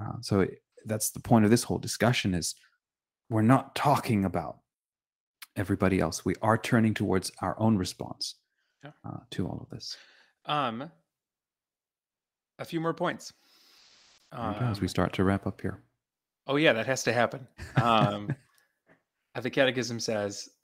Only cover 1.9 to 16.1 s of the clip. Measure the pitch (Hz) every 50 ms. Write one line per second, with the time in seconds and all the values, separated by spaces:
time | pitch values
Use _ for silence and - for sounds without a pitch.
1.9 | - - - 87 - - - 98 90 82 78 - - - _ _ _ _ _ _
2.9 | _ _ _ _ _ _ _ - 113 110 107 117 135 127 - - - - - 147
3.9 | 135 - - - 110 101 95 90 85 87 78 - - _ _ _ _ _ _ _
4.9 | _ _ _ _ _ _ _ _ _ _ - - - 110 95 95 98 - 98 92
5.9 | 95 90 85 78 - - - 95 - - - 110 113 113 - - 131 113 110 110
6.9 | 104 - 104 98 92 92 - - - - 98 90 - - 110 113 110 92 90 -
7.9 | - - 58 62 - - - - - _ _ _ _ _ _ _ _ _ - 147
8.9 | - _ - - - - - _ - - 92 - - - - - - - - -
9.9 | - - - - _ _ _ _ _ _ _ - 151 147 135 117 113 117 147 165
10.9 | - _ _ _ _ _ _ _ _ _ _ _ _ _ _ _ _ _ _ _
11.9 | _ _ _ _ _ _ _ _ _ _ _ _ _ - 120 - 170 160 160 165
12.9 | 160 - 180 160 - - - - - _ _ _ _ _ _ _ _ _ _ _
13.9 | _ _ _ _ _ _ _ _ 143 127 113 107 104 110 123 120 101 - 95 87
14.9 | - 92 90 85 - - 92 95 98 95 - 101 - - - 92 95 - _ _
15.9 | _ _ _ _